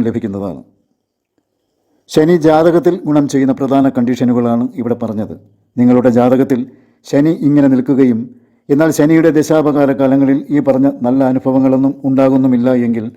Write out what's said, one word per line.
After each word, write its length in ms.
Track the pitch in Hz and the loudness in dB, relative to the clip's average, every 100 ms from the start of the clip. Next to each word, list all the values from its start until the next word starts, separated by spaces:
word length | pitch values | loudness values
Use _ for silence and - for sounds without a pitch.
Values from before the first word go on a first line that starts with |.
| 113 | -2
ലഭിക്കുന്നതാണ്. 540 | 117 110 98 95 67 - _ _ _ _ _ _ _ _ _ _ _ _ _ - | -4 -6 -8 -8 -12 -18 _ _ _ _ _ _ _ _ _ _ _ _ _ -4
ശനി 220 | 156 156 175 156 | 0 2 2 4
ജാതകത്തിൽ 480 | 156 170 165 170 180 151 | 4 2 2 0 -2 0
ഗുണം 180 | 147 139 | 0 0
ചെയ്യുന്ന 220 | 135 131 123 | -2 -2 -2
പ്രധാന 240 | 135 135 135 131 | -2 0 0 0
കണ്ടീഷനുകളാണ് 680 | 120 120 123 123 117 120 127 127 | -2 -2 0 0 0 -2 -4 -6
ഇവിടെ 160 | 117 117 | -6 -6
പറഞ്ഞത്. 320 | 113 104 101 78 _ _ _ 123 | -6 -8 -10 -12 _ _ _ 0
നിങ്ങളുടെ 300 | 123 123 120 120 | 2 4 2 2
ജാതകത്തിൽ 420 | 123 131 139 123 131 - _ _ - | 2 2 0 -2 -6 -16 _ _ -4
ശനി 220 | 143 156 165 143 | 0 0 0 0
ഇങ്ങനെ 220 | 147 139 | 2 2
നിൽക്കുകയും 460 | 127 123 131 131 113 131 - _ _ - | 2 0 2 2 0 -6 -16 _ _ -4
എന്നാൽ 220 | 143 160 151 | 0 0 0
ശനിയുടെ 340 | 151 160 160 151 | 2 2 2 2
ദശാപകാര 520 | 147 156 151 143 139 135 | 0 0 0 0 0 0
കാലങ്ങളിൽ 380 | 135 139 135 139 - 143 | 0 2 0 -2 -2 -2
ഈ 40 | 139 | 0
പറഞ്ഞ 240 | 131 139 139 123 | 0 0 -2 -2
നല്ല 160 | 135 131 | 0 0
അനുഭവങ്ങളൊന്നും 600 | 131 135 131 131 131 135 139 139 | -2 -2 0 2 0 -2 -4 -2
ഉണ്ടാകുന്നുമില്ല 580 | 135 135 131 131 123 123 127 117 | 0 2 2 0 0 0 0 -2
എങ്കിൽ 200 | 117 110 | -4 -8